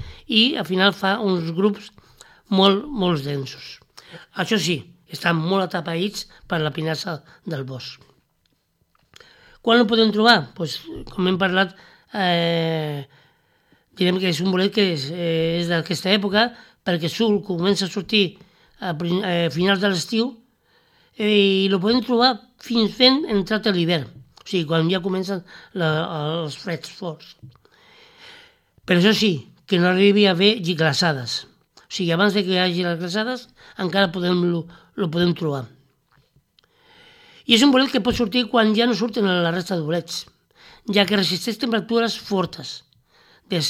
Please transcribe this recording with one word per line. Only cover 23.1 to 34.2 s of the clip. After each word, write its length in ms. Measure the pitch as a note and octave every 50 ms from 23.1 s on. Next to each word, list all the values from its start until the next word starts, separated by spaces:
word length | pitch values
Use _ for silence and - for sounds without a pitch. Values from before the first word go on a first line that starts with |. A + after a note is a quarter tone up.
| C4 C#4+ D#4+ -
entrat 380 | G#3+ G3+ F#3 - A3 G#3 G#3+ A3
a 40 |
l'hivern, 380 | F#3+ F3 E3+ E3 F3 D#3 B2+ - - - - _ _ - -
o 20 | -
sigui, 180 | - F3+ D#3+ C#3+
quan 220 | E3 E3 D#3+ E3+
ja 80 | F#3+ F#3
comencen 440 | E3+ G3 F#3 F#3 F#3 F#3 G3 F3 - - - - - - - F#3+
la, 100 | E3+ D#3 D#3 D#3 E3 F#3 F3 D3+ D3 D3+ D#3+ E3+ E3
els 140 | D3 C3 -
freds 320 | - G3 E3+ - - -
forts. 460 | - - F#3+ F3 D3+ D3 - - - _ - C3 - _ _ _ _ _ _ _ _ - - - _ - - - - - - - _ _ _ _ _ _ _
Però 160 | - F#3 F3
això 140 | F3 G#3+ G#3+
sí, 320 | - G#3+ G#3 E3 C3 - - - _ _
que 140 | - F#3+ E3+
no 80 | F3 F3+
arribi 400 | F#3 F#3 G3+ G3+ G3+ G#3 G#3 G3
a 40 | F3+
haver 220 | E3 G3 G#3 A3 A#3+ E3+ E3 F3+
glaçades. 720 | D3+ D#3+ D#3 C3 - F3+ E3 D3 C3 A#2+ A2+ - - - - _ _ _ _ _ -
O 80 | - -
sigui, 240 | - - F#3 E3+
abans 220 | E3 E3+ G3+ G#3 F3+
de 100 | G#3 F#3
que 80 | F3+
hi 80 | F#3 F3+
hagi 240 | F#3 F3+ E3+ F3+ F3+
les 160 | F3 E3+ D#3+
glaçades, 480 | F3+ F3 E3+ G#3+ A3 A#3+ B3+ B3 - - _ _ - - - -
encara 320 | F#3 F3+ E3+ G3 G3 F3
podem, 320 | E3+ F#3